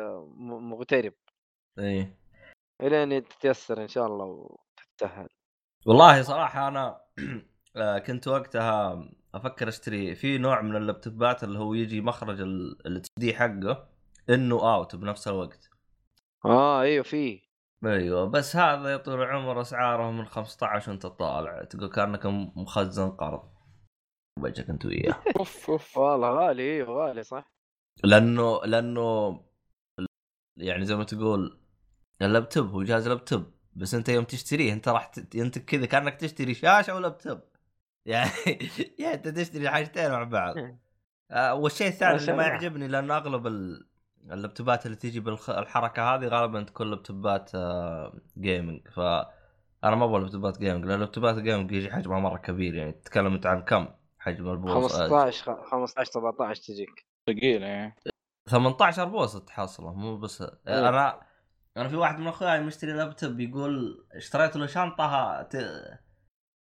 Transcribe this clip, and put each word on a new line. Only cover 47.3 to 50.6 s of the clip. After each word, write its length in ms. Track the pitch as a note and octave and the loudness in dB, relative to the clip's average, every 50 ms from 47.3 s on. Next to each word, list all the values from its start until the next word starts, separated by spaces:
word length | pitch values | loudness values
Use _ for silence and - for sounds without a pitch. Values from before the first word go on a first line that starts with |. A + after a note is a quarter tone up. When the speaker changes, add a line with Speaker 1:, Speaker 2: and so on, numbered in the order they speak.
| G2 G2 F#2+ - - | 0 0 -2 -4 -6
Speaker 2:
آه، 640 | F#2+ F2+ F2 F2+ F2+ F2 E2+ E2 D#2 D2 G1+ G1+ - - _ - F#2+ | -6 -4 -4 -4 -4 -4 -6 -6 -8 -10 -12 -14 -18 -20 _ -12 -4
جيمنج، 500 | F#2+ G2 F#2 F2 E2+ E2+ D#2+ D2 - - | -2 0 0 0 -2 -4 -8 -10 -14 -12
فأنا 1080 | - F2+ F2+ F2 E2+ D#2 - - - - _ _ _ _ _ _ _ _ - G#2+ G#2+ | -6 -2 0 0 2 0 -2 -4 -10 -20 _ _ _ _ _ _ _ _ 2 2 4
ما 100 | A#2 A#2+ | 4 4
أبغى 140 | A#2 A2 G2 | 4 4 2
لابتوبات 380 | F#2+ F#2+ G2+ G2 G2+ G2 F#2 | 0 -2 -4 -4 -4 -4 -2
جيمنج، 260 | - | -2